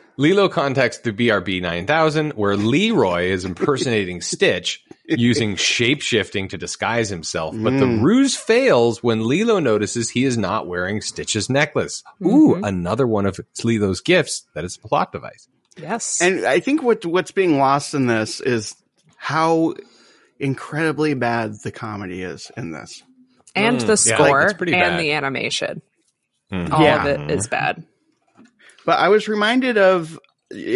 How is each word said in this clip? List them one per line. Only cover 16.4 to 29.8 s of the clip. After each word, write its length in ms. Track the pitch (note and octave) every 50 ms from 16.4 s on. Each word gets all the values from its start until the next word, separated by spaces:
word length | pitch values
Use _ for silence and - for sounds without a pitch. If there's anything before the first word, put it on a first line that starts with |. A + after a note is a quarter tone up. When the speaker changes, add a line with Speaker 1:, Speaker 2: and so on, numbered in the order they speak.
| F#2+
Speaker 2:
I 120 | A#2 C#3 F3
think 220 | - C4 C#4+ D#4
what, 220 | C4 A#3+ A3 A3 -
what's 240 | E3+ E3 F#3 F3 -
being 280 | - G3 F#3+ F3 D3 C#3
lost 360 | C#3 C3+ C#3 C#3+ - - -
in 120 | C#3+ B2+
this 340 | A#2+ A#2 A2 A2 - - -
is 340 | - B2+ A#2+ A2+ G#2 - - _ _ _ _ _ _ _ _
how 580 | - - - C#3 D#3+ D#3+ E3 E3 D#3+ E3 D#3+ - - - _ _ _ _ _ _ _ _ _ _ -
incredibly 720 | C#3 C#3 C3 - - - D3+ D3+ E3 D#3+ D3 D3 D#3 D3+ C#3+
bad 400 | B2+ A#2+ A#2 A#2 A#2 A2+ G#2+ G#2 G#2
the 80 | - A2
comedy 500 | - - A#2 A2 G#2+ G2+ G2+ F#2 F2+ F#2
is 280 | F#2 F2+ D2 - - - -
in 140 | - - E2+
this. 300 | D#2 C2+ - - - - _ _ _ _ - _ _ _ _ - -
Speaker 3:
And 240 | F#3 G#3 A#3 B3 -
Speaker 1:
Mm. 80 | -
Speaker 3:
the 220 | G#3+ G#3+ G3+ - -
Speaker 1:
Yeah, 80 | A2 -
like, 100 | D3 C#3
Speaker 3:
score 140 | C#3 C#3 D#3+
Speaker 1:
it's 80 | G3+ G3+
pretty 180 | - F3+ E3+ F3
Speaker 3:
and 60 | F3+
Speaker 1:
bad. 180 | F3 F3 E3+ D#3
Speaker 3:
the 120 | D#3+ D3
animation. 720 | D3+ D3+ C#3 C3+ C3 A2+ A2 B2 - - - - - - - _ _ _ _ _ _ _ _ _ _ _ _ -
Speaker 1:
Mm. 200 | G2 F#2 F2 D#2
Speaker 3:
All 100 | - D#3
Speaker 2:
Yeah. 220 | D#3 D3 - - -
Speaker 3:
of 160 | C#3+ C#3 -
it 100 | D2 D2+
is 160 | - - -
bad. 380 | - - - - D#2+ - - - _ _ _ _ _ _ _ _ _ _ _ - _ _ _ - - - _ -
Speaker 2:
But 140 | E3 E3 -
I 100 | D#3 F3+
was 200 | G#3 G#3+ G#3 G#3
reminded 500 | G#3+ G#3 G#3 A3 A#3+ B3+ B3+ B3+ A3+
of, 400 | G#3